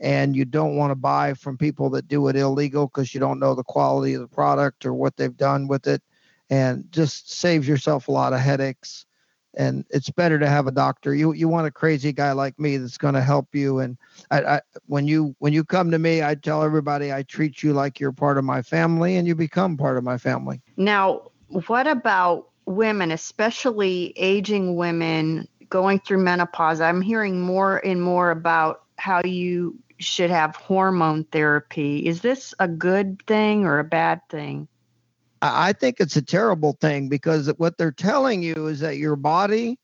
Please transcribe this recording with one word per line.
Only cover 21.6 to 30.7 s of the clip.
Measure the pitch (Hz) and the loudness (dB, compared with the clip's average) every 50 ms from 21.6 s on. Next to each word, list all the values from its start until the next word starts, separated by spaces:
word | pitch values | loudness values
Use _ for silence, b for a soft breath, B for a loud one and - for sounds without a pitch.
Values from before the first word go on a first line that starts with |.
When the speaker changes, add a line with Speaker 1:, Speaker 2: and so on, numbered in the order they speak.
| 170 - | -4 -2
Speaker 2:
what | 226 240 269 | 0 0 2
about | 302 311 247 - 233 202 185 180 175 175 - - - _ _ _ - | 2 0 0 0 0 2 2 2 2 0 -2 -4 -10 _ _ _ -6
women, | 190 190 226 220 214 202 185 165 | -2 0 0 2 2 0 0 0
especially | 160 165 - - - - 208 226 226 - - 269 233 208 202 190 185 180 180 - - | -2 -4 -6 -10 -4 -2 -2 -2 -2 -2 -2 -2 0 0 0 0 0 -2 -4 -6 -4
aging | - 185 190 190 208 196 190 208 202 190 180 175 | -2 0 2 2 2 0 0 -2 0 0 0 0
women | 170 175 175 170 170 165 165 160 160 156 160 160 156 - - _ _ - _ | 0 0 0 0 0 0 0 0 0 0 0 -2 -4 -6 -10 _ _ -12 _
going | - 185 185 196 196 196 | -2 0 2 2 2 0
through | - - 196 190 | 0 0 0 2
menopause, | 190 180 180 175 175 170 - - 165 156 165 156 | 2 2 2 2 0 -2 -2 0 0 0 2 2
I'm | 160 165 170 180 | 2 2 2 2
hearing | 185 196 226 226 214 202 185 180 | 0 0 0 0 -2 -2 -2 -2
more | 180 180 185 190 196 196 190 190 - | -2 0 0 2 2 2 0 0 -2
and | 190 185 180 | -2 -2 0
more | 175 180 180 180 180 175 | 0 0 2 2 2 2
about | 165 165 165 170 165 165 160 160 - - _ _ _ | 0 0 0 0 2 2 2 0 -2 -4 _ _ _
how | - - 190 190 175 175 | -10 -4 -2 0 0 0
you | 185 185 180 180 180 180 175 175 170 - - - _ _ - | 0 -2 -2 -2 -2 -2 -2 -2 -4 -6 -10 -18 _ _ -10
should | 170 - - - 185 170 | -8 -6 -2 0 0 2
have | 180 170 156 156 160 | 2 2 2 0 -2
hormone | - - - | -8 -4 0